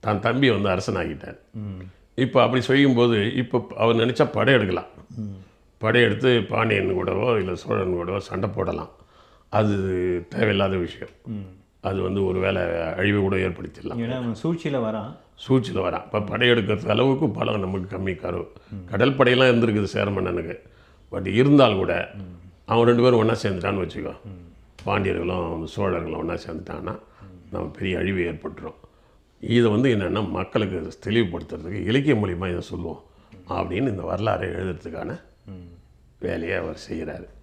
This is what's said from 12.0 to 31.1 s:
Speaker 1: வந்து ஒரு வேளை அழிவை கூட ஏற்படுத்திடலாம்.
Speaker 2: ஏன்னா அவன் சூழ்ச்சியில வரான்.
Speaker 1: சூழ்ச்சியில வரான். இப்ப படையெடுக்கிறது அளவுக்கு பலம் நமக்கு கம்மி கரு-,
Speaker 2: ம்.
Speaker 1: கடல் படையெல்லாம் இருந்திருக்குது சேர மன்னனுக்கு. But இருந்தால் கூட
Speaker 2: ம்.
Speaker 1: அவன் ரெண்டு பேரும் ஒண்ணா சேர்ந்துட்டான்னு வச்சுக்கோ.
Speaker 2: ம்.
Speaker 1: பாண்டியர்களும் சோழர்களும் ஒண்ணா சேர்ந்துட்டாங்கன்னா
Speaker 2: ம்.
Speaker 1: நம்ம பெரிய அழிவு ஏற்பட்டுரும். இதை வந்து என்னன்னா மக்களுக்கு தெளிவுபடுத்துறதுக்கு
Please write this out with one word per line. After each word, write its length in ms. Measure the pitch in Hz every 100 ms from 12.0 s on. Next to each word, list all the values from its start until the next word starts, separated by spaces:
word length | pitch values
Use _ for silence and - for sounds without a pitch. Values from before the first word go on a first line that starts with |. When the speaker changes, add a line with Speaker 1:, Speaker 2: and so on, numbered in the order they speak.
Speaker 1:
வந்து 240 | 92 98 95
ஒரு 140 | 92
வேளை 220 | 95 95 87 85 82 87
அழிவை 240 | 101 101
கூட 160 | 95 95
ஏற்படுத்திடலாம். 640 | 92 85 85 - 113 117
Speaker 2:
ஏன்னா 120 | 117
அவன் 240 | 127 120 107
சூழ்ச்சியில 360 | 160 165 160 135
வரான். 300 | 110 110 107 - _ _ -
Speaker 1:
சூழ்ச்சியில 340 | 131 113 90
வரான். 220 | 90 85
இப்ப 160 | - 107
படையெடுக்கிறது 680 | 104 107 120 117 101 104 85
அளவுக்கு 420 | 110 131 135 151
பலம் 300 | - 113 107
நமக்கு 380 | 95 95 92 95
கம்மி 160 | 95 90
கரு-, 320 | 87 90 85 - -
Speaker 2:
ம். 140 | 101 90
Speaker 1:
கடல் 260 | 101 127 135
படையெல்லாம் 340 | 127 123 131
இருந்திருக்குது 340 | 117 113 107
சேர 260 | 98 107 101
மன்னனுக்கு. 460 | 98 92 87 82 90 - - _ _ -
But 220 | 90 92
இருந்தால் 420 | 101 139 147 127 98
கூட 340 | 90 87 -
Speaker 2:
ம். 180 | 101 92 87 90 _
Speaker 1:
அவன் 220 | - 117 117
ரெண்டு 160 | 120
பேரும் 160 | 123 123
ஒண்ணா 140 | 110
சேர்ந்துட்டான்னு 520 | 117 104 92 92 98
வச்சுக்கோ. 300 | 85 - - -
Speaker 2:
ம். 160 | 104 92 85 - - - -
Speaker 1:
பாண்டியர்களும் 840 | 101 95 87 87 90 85 82 80 -
சோழர்களும் 420 | 98 87 82 82
ஒண்ணா 160 | 82
சேர்ந்துட்டாங்கன்னா 640 | 85 85 82 87 78 92 90 - _
Speaker 2:
ம். 160 | 98 92 -
Speaker 1:
நம்ம 180 | - 82
பெரிய 300 | 80 95 87
அழிவு 220 | 90 95
ஏற்பட்டுரும். 600 | 85 78 - - 76 - - _ _ _ _ _
இதை 300 | 117 117 117
வந்து 260 | 107 131 110
என்னன்னா 320 | 92 98 101
மக்களுக்கு 600 | 92 92 - 101 92 80 -
தெளிவுபடுத்துறதுக்கு 800 | -